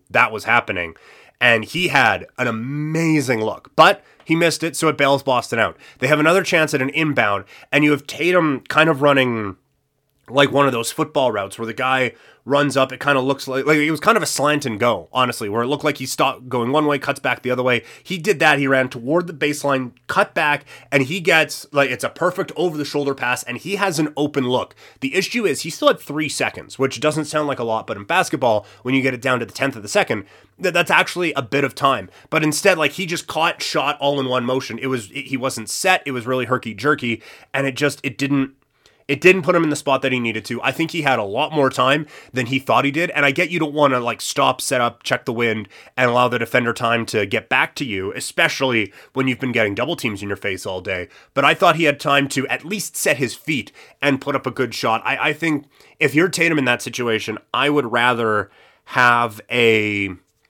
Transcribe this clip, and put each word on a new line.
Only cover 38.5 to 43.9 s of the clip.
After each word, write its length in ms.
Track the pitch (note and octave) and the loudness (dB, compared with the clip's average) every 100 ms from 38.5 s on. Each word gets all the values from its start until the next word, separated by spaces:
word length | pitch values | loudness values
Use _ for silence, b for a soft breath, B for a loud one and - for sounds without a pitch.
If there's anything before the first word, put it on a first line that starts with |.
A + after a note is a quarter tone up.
| - _ b b b - | -8 _ b b b -6
it 120 | C#3+ | 2
didn't 220 | F3+ F#3+ | 4 4
put 140 | F3 F3 | 2 2
him 80 | |
in 60 | D#3+ | 2
the 60 | - | -2
spot 260 | - C3 | 0 0
that 100 | C3+ | 0
he 80 | B2 | -2
needed 240 | A#2 G#2+ | -2 -4
to. 180 | G#2 A#2 | -6 -4
I 80 | C3 | -2
think 200 | C#3 E3 | -2 -4
he 120 | F3 | 0
had 160 | D3 B2 | 0 0
a 60 | |
lot 260 | G2+ A2 D3+ | 0 -2 -2
more 200 | D#3 C3 | 2 0
time 360 | B2+ B2+ D3 D3+ B B | 2 2 2 -2 B B
than 140 | B2 A#2 | -6 -2
he 120 | C3+ | -2
thought 260 | - A#2 | 2 2
he 60 | C3+ | 2
did, 200 | C#3+ F3 | -2 -2
and 140 | D3 | 0
I 60 | C#3+ | 0
get 200 | C#3 F3 | 0 -2
you 80 | E3+ | -2
don't 160 | D#3 | -2
wanna, 240 | D3 C#3+ | 2 2